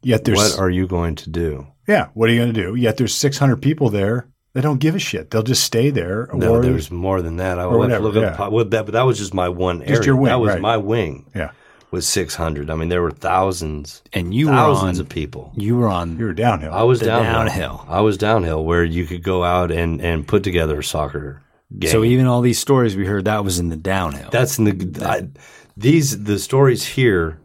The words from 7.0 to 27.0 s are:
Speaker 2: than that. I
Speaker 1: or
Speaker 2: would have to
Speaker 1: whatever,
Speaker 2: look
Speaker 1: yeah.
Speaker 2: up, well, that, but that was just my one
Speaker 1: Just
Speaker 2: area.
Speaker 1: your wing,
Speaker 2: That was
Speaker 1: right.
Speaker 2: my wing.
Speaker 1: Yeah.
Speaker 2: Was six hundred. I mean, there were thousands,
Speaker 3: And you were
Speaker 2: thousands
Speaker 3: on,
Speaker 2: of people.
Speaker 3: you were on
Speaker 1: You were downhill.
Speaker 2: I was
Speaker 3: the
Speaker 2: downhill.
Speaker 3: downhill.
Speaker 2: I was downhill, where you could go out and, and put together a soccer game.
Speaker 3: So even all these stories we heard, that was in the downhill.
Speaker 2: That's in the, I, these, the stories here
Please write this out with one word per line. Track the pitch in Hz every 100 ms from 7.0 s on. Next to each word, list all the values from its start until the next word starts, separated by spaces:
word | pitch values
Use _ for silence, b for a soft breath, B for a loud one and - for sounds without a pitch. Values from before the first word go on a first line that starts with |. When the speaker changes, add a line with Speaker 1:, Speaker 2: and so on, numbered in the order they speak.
| 95 95
Speaker 2:
than | 85 82
that. | 95 90
I | 90
Speaker 1:
or | 117
Speaker 2:
would | 123
have | 113
to | 107
Speaker 1:
whatever, | 104 110
Speaker 2:
look | 85
Speaker 1:
yeah. | 101
Speaker 2:
up, |
well, | 107 107
that, | 110 107
but |
that | 107
was | 131 107
just | 98
my | 95 90
one | 87 90 85
Speaker 1:
Just | -
Speaker 2:
area. | 139 113
Speaker 1:
your | 131
wing, | 135
Speaker 2:
That | 127
was | 110
Speaker 1:
right. | 92
Speaker 2:
my | 101 113
wing. | 98 117 87 65 - 101
Speaker 1:
Yeah. | 73 b b b b
Speaker 2:
Was | 92 80
six | - 82 -
hundred. | 82 73 73
I | 80
mean, | 82
there | 87
were | 85
thousands, | 76 - 92 95 90 80 76 73 - _
Speaker 3:
And | 95 87
you | 107 156
were |
Speaker 2:
thousands | 135 151 135 95 87
Speaker 3:
on, | 73
Speaker 2:
of |
people. | - 73 - - -
Speaker 3:
you | 101 120
were | 117
on | 90 85 82
Speaker 1:
You | 113
were |
downhill. | 82 117 98 78
Speaker 2:
I | 87
was | 117 123
Speaker 3:
the | 113
Speaker 2:
downhill. | 113 113
Speaker 3:
downhill. | 113 110 98 69 76 -
Speaker 2:
I | 85
was | 107 95
downhill, | 104 113 85 78
where | 80 87 85
you | 82 82
could | 87
go | 87 92
out | 87 90 87
and, | 82 85 82
and | 85 82 76
put | 104
together | 95 87 80 73
a |
soccer | 71 80 71 73 73 69 _ _ _ 98
game. | 82
Speaker 3:
So | 110
even | 110 123 127
all | 123
these | 123 113
stories | - 135 117 98
we | 95
heard, | 101 95
that | 107
was | 101 87
in | 85
the | 80
downhill. | 92 95 85 69 -
Speaker 2:
That's | 117 113 -
in | 107
the, | - 92 73 -
I, | 104 92 - B B B -
these, | 113 160 139 101
the | 104 101
stories | - 135 139 117 -
here | -